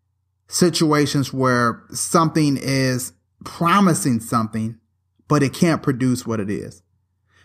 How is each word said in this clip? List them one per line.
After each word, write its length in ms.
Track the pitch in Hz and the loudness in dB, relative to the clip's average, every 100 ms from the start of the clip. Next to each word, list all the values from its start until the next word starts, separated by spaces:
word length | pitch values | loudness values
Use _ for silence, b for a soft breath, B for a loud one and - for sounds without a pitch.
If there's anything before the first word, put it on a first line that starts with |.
| _ _ _ _ _ | _ _ _ _ _
situations 840 | - 180 160 160 147 139 143 131 | 0 2 2 2 2 2 -2 -4
where 480 | 131 127 123 120 107 - | 0 2 2 0 -2 -8
something 640 | - - 175 165 165 147 139 | -10 0 2 2 2 0 0
is 500 | 127 135 131 127 - - _ _ | -2 -2 0 -2 -6 -14 _ _
promising 760 | - - 170 190 196 156 147 117 | -16 -4 2 4 4 2 0 -2
something, 580 | - 123 110 113 110 110 _ _ _ _ - | 0 -2 -2 -4 -6 -10 _ _ _ _ -2
but 140 | 151 | 0
it 100 | 135 | 0
can't 300 | - 175 147 | 2 0 2
produce 460 | - 123 127 123 120 | -2 -2 0 -2 -4
what 120 | 110 | -6
it 120 | 101 | -4
is? 320 | 90 - - _ _ _ _ _ B | -6 -8 -16 _ _ _ _ _ B